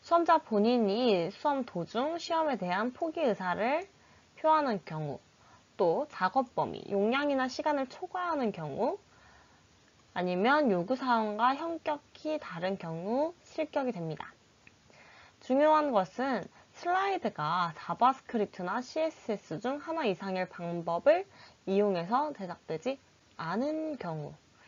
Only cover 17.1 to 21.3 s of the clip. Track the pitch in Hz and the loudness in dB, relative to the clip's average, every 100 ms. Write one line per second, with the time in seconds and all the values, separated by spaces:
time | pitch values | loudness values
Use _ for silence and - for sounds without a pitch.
17.1 | 381 220 - 151 180 170 156 - 170 240 | -2 -4 -4 -2 0 -2 -4 -8 2 2
18.1 | 262 - 233 202 - 180 208 254 320 320 | 2 -4 -2 -2 -4 -4 -4 -4 -2 -2
19.1 | - - 202 - 160 247 285 302 330 247 | -4 -6 -6 -6 -6 -4 -6 -6 -2 -2
20.1 | 180 196 185 180 - 170 170 170 170 277 | -2 -2 -4 -4 -6 -6 -4 -2 2 4
21.1 | 339 392 | 4 0